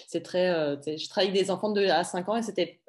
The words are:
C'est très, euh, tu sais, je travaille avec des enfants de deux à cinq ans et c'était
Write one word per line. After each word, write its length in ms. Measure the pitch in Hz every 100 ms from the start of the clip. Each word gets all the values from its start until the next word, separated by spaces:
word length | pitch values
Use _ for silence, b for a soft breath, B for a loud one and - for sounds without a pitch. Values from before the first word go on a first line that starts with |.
| -
C'est 140 | 165
très, 280 | - 180 180
euh, 260 | 170 151 143
tu 80 |
sais, 140 | 156 156
je 100 | -
travaille 220 | - 196
avec 120 | 196
des 80 | 185
enfants 200 | 185 214
de 100 | 202
deux 80 | 196
à 160 | 165
cinq 240 | 180 185 180
ans 80 | 226
et 60 |
c'était 380 | 226 185 170 -